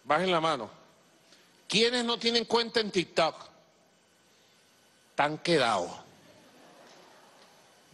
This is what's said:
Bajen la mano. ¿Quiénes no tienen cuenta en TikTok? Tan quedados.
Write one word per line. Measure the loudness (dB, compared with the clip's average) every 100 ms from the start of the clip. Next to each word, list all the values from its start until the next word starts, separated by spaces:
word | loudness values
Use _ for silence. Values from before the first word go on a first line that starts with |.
Bajen | -2 0 2
la | 2
mano. | 2 0 -4 -12 -20 _ _ _ _ -20 _ _ -4
¿Quiénes | 0 2 0
no | -2 -2
tienen | 0 0
cuenta | 2 0 0 -2
en | -2
TikTok? | -2 0 0 0 -2 -14 -20 _ _ _ _ _ _ _ _ _ _ _ _ _ _ _ -2
Tan | -2 -2
quedados. | 0 2 2 0 -2 -8 -20 -20 -20 -20 -20 -20 -20 -20 -20 -20 -20 -20 -20 -20 -20 _ _ _ _